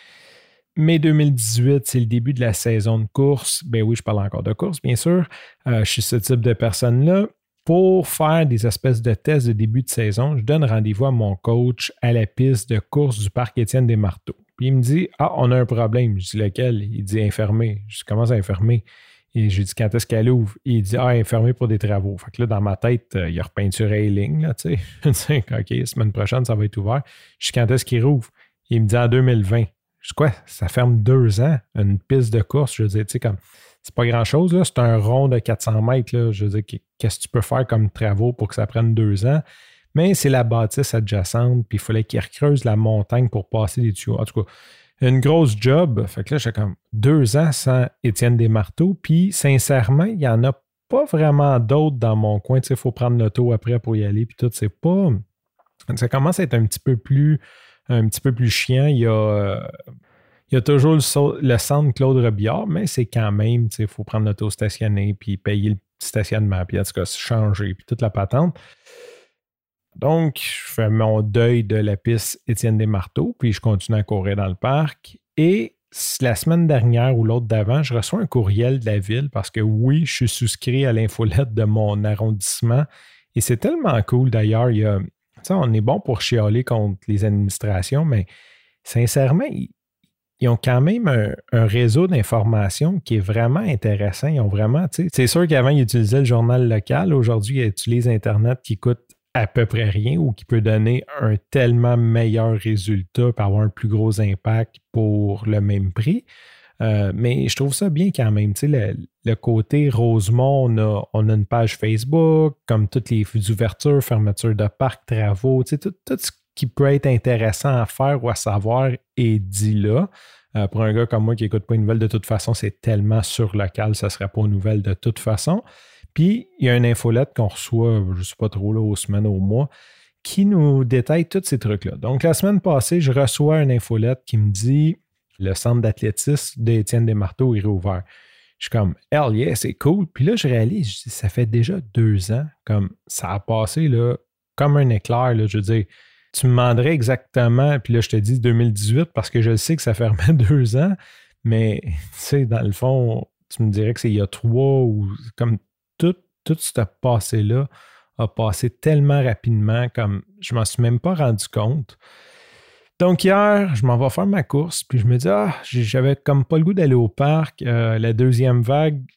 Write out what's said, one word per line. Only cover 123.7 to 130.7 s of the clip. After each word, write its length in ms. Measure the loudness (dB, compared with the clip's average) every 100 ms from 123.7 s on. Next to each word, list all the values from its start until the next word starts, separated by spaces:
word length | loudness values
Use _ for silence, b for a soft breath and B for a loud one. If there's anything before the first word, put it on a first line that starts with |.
| -4 -4
ça 160 | -2 -4
serait 200 | -6 -6
pas 120 | -2
une 60 | 0
nouvelle 340 | 0 0 -2
de 140 | -2 -4
toute 240 | -4 -4
façon. 420 | -4 -2 -2 -4 -6 B B B B
Puis, 340 | 0 0 0 -6 -2
il 80 | 2
y 40 |
a 60 | 2
une 100 | 2
infolette 440 | 0 0 0 0 -2
qu'on 120 | -4
reçoit, 560 | -4 -4 0 2 2 0 -4
je 80 |
sais 120 | -8 -6
pas 100 | -6
trop, 240 | -4 -4
là, 80 | -2
aux 140 | -2 -4
semaines, 320 | -4 -2 0
aux 120 | 0
mois, 300 | 0 0 -2 b b b b _
qui 240 | -6 0 2
nous 360 | 4 4